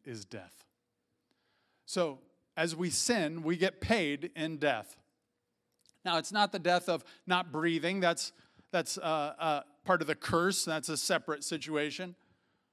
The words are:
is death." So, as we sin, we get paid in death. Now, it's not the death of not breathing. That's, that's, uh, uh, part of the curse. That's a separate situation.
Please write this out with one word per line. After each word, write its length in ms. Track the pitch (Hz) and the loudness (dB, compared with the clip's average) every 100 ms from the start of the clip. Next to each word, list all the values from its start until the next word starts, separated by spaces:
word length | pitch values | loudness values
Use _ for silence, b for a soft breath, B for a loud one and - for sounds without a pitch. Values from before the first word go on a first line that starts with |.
is 200 | - 113 | -12 -12
death." 400 | 98 107 90 - _ _ _ _ _ _ _ _ _ _ _ _ | -12 -16 -16 -20 _ _ _ _ _ _ _ _ _ _ _ _
So, 360 | - 185 165 131 _ _ _ - | -6 -2 -2 -4 _ _ _ -2
as 200 | 165 160 | -2 0
we 120 | 180 | -2
sin, 520 | - - 233 156 165 | 0 2 2 0 -2
we 140 | 147 170 | -2 2
get 240 | 185 - | 0 0
paid 500 | - 226 151 143 170 165 | 2 2 2 -2 -6 -6
in 220 | 160 156 | -6 0
death. 380 | 147 117 101 - _ _ _ _ _ _ _ _ _ _ | 0 0 -4 -18 _ _ _ _ _ _ _ _ _ _
Now, 140 | 185 165 | -2 -2
it's 140 | 156 | 0
not 200 | 208 202 | 2 2
the 60 | 196 | 2
death 300 | 170 175 175 | 2 2 2
of 160 | 165 - B - | -2 -4 B 0
not 240 | 180 175 | 0 0
breathing. 500 | 151 170 165 160 196 | 0 0 2 0 2
That's, 320 | 180 165 - b b b b | 2 2 -4 b b b b
that's, 280 | 175 160 - | -2 -2 -4
uh, 340 | 165 156 147 - | -2 0 -2 -2
uh, 220 | 160 147 - _ | 0 0 -2 _
part 180 | - 180 | 2 2
of 40 | 151 | 2
the 80 | |
curse. 520 | 156 - 170 180 185 170 | -2 0 2 2 0 0
That's 240 | 156 156 | -2 -2
a 80 | 147 | -4
separate 460 | - 170 - 151 | 0 0 0 -6
situation. 720 | - 160 147 151 147 147 180 180 _ _ _ _ _ | -4 -6 -2 -2 -2 -4 -10 -12 _ _ _ _ _